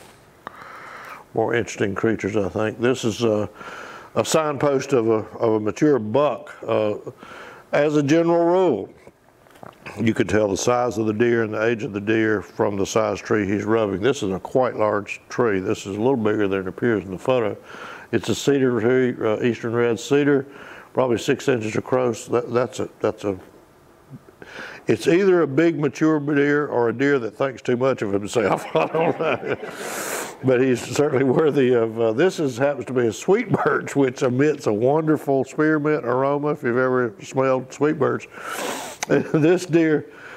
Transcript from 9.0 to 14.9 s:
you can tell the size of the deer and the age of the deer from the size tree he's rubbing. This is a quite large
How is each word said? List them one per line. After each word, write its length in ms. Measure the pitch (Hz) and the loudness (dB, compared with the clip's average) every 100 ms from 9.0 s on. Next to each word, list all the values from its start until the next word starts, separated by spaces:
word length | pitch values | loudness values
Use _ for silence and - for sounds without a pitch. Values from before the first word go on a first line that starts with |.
| - - _ _ - - - - - - | -20 -20 _ _ -20 -20 -20 -20 -14 -6
you 140 | 113 | -4
can 120 | 107 113 | -2 0
tell 220 | 104 107 | 2 2
the 80 | 95 | 0
size 420 | - 123 123 107 | 0 0 0 -2
of 80 | 110 | -2
the 60 | |
deer 300 | 107 120 117 | 0 2 2
and 120 | 113 | 0
the 100 | 107 | -2
age 180 | 113 120 | -2 -2
of 100 | 113 | -4
the 80 | 101 | -4
deer 420 | 101 113 110 107 | 0 0 2 0
from 340 | - - 110 101 | -4 -2 -2 0
the 100 | 95 | 0
size 340 | 113 107 98 | 0 0 -2
tree 260 | - 113 98 | -2 0 0
he's 180 | 101 | 0
rubbing. 360 | 104 113 107 95 | 0 0 2 0
This 220 | 110 139 | 0 0
is 80 | 101 | -2
a 100 | 92 | -4
quite 360 | - 131 127 - | -2 0 0 0
large 440 | 107 | 0